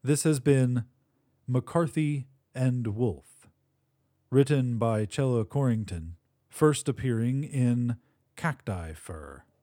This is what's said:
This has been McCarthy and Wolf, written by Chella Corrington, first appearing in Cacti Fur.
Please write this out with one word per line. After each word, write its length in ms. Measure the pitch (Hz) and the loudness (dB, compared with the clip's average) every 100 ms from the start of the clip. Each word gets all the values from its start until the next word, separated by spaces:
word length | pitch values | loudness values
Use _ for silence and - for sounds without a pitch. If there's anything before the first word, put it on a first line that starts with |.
This 200 | 127 147 | 0 0
has 180 | 160 147 | 2 2
been 460 | 139 135 127 123 110 _ _ _ _ _ - | 4 4 4 0 -4 _ _ _ _ _ -2
McCarthy 800 | 127 - 170 165 - 151 147 131 _ _ | -2 0 -2 0 0 -2 -2 -6 _ _
and 320 | 123 127 123 113 | -2 0 0 -2
Wolf, 600 | 104 120 80 - _ - _ _ _ _ _ _ _ _ | -2 -2 -2 -12 _ -20 _ _ _ _ _ _ _ _
written 480 | 127 139 143 127 117 | 4 4 2 0 0
by 260 | 117 110 | 0 0
Chella 400 | 107 - 135 120 | -2 -2 0 0
Corrington, 720 | 107 143 135 113 107 85 80 85 _ _ _ | 0 0 0 0 -2 -8 -10 -14 _ _ _
first 400 | - 156 143 - | 2 4 4 -2
appearing 560 | 117 131 113 117 131 | -4 -2 0 0 -2
in 540 | 147 139 123 120 120 120 _ _ _ - | -4 0 2 2 0 -4 _ _ _ -6
Cacti 580 | 165 139 - 95 82 | -4 -4 -6 -6 -8
Fur. 500 | 78 - 80 73 67 _ _ | -12 -12 -12 -12 -18 _ _